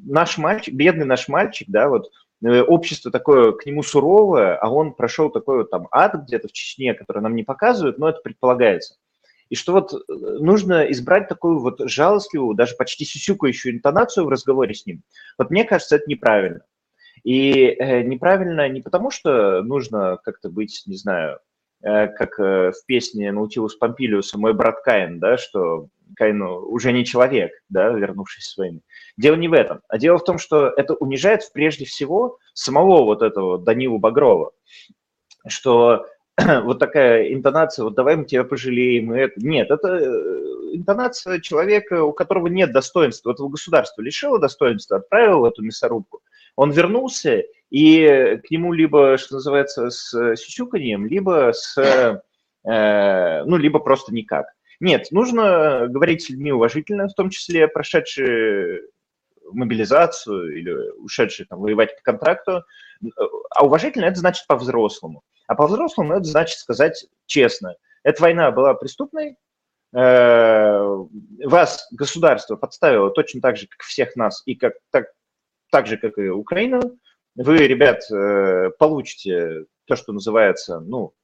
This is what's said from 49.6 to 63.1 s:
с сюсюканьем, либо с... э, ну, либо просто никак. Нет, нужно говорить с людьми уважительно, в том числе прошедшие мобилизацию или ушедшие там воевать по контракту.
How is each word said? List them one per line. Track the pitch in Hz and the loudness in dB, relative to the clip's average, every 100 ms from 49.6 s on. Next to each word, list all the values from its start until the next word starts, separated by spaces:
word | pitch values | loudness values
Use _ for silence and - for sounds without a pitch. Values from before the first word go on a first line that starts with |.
| 139 - 120 | 0 -4 -6
с | 120 - 117 120 113 | -8 -8 -2 -2 -2
сюсюканьем, | - - 247 214 127 101 107 | -6 -12 -6 -6 -4 -4 -4
либо | 185 190 170 123 | -2 0 2 2
с... | 117 - - 135 131 120 101 _ _ _ _ 110 | 0 -4 0 2 4 2 0 _ _ _ _ -4
э, | 110 107 104 101 95 87 80 110 | 0 2 4 2 2 0 -2 0
ну, | 175 | 2
либо | 147 151 | 2 2
просто | 131 135 - | 2 0 -2
никак. | 117 107 73 - _ _ - | -10 -6 -6 -6 _ _ -4
Нет, | 185 151 - | 0 0 0
нужно | 175 247 233 208 175 151 131 123 | -2 0 0 2 2 2 0 -2
говорить | 131 170 165 | 0 0 -2
с | - | -6
людьми | 131 147 | -8 -4
уважительно, | 131 117 - - 202 196 | 0 0 0 -6 -6 -4
в | |
том | 196 190 | -4 -4
числе | 190 - 170 156 | -6 -2 2 2
прошедшие | 151 147 165 156 - 131 117 110 101 87 87 - _ _ _ _ _ 76 | 0 -2 -2 -2 -4 -2 0 0 0 -4 -8 -12 _ _ _ _ _ -12
мобилизацию | 104 120 113 104 143 170 - - 98 85 78 | -6 -4 -2 2 4 4 0 -8 -8 -8 -10
или | 85 71 50 - | -8 -8 -8 -12
ушедшие | - - 110 - - | -8 -2 -2 -4 -16
там | 90 | -10
воевать | 107 107 104 - | -4 0 -2 -2
по | |
контракту. | - 117 151 180 - 180 - _ - _ 113 | -6 -2 -2 -2 -4 -8 -8 _ -20 _ -12